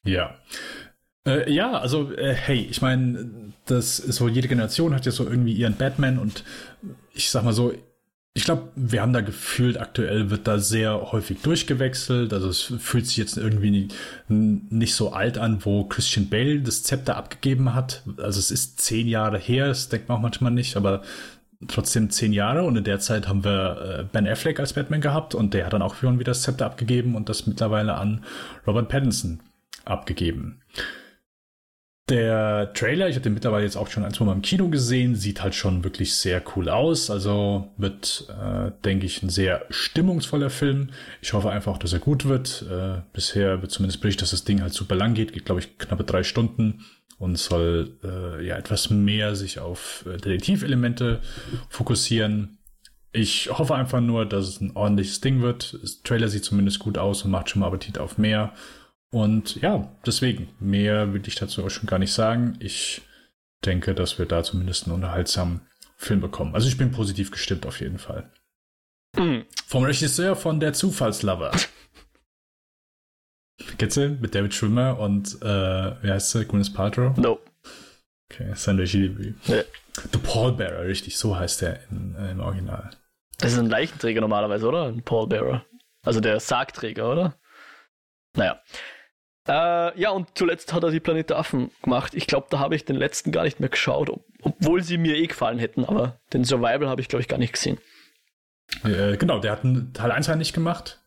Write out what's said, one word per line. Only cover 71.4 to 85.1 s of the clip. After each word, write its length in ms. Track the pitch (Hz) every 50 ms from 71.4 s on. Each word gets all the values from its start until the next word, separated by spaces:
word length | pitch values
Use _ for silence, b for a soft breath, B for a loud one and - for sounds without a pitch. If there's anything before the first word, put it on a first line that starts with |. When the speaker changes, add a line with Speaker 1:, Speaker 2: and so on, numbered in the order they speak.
| 82 - - 175 - - - - - _ _ - - _ _ _ _ _ _ _ _ _ _ _ _ _ _ _ _ _ _ _ _ _ _ _ _ _ _ _ _ _ _ B B B B
Speaker 1:
Kennst 200 | - 123 - -
du 40 | 143
den? 180 | 139 143 147 135
Mit 140 | 113 104 -
David 180 | 101 101 101 -
Schwimmer 460 | - - 104 110 123 127 131 127 123
und, 400 | 107 101 98 101 98 - - -
äh, 640 | - 107 101 98 95 92 92 95 92 95 - - -
wie 80 | 101
heißt 200 | 98 98 - -
sie? 140 | - 117 107
Gwyneth 280 | - 104 101 101 98 -
Paltrow? 420 | - 95 104 - 123 123 127 131
Speaker 2:
No. 220 | 127 120 120 110 - - - _ _ B B B B B B B B B _ _ _ _ _
Speaker 1:
Okay, 200 | - - 95 98 98
sein 220 | - - 104 98
Regiedebüt. 580 | 95 90 87 98 98 98 95 95 - 101 107 110 - -
Speaker 2:
Ja. 160 | - 113 110 - - - - _ _ - - - -
Speaker 1:
The 60 | -
Pallbearer, 680 | - - - - 113 127 127 117 - 98 87 85 87 87
richtig, 320 | 92 95 - - 87 - -
so 180 | - 110 98
heißt 240 | 90 90 87 - -
der 180 | 92 85 - - - -
in, 240 | 95 95 92 95 90
äh, 160 | 95 101 92
im 80 | 92 92
Original. 500 | 87 87 95 95 92 95 95 98 - 101 - _ _ _ _ _ _ _ -
Speaker 2:
Das 160 | - - 120 120
ist 60 | 123
ein 100 | 117 113
Leichenträger 520 | 113 113 151 165 - - - 117 110 113
normalerweise, 460 | 107 107 104 104 104 107 101 104 110
oder? 200 | 117 143 175 160
Ein 160 | 127 113 117 117
Pallbearer. 600 | -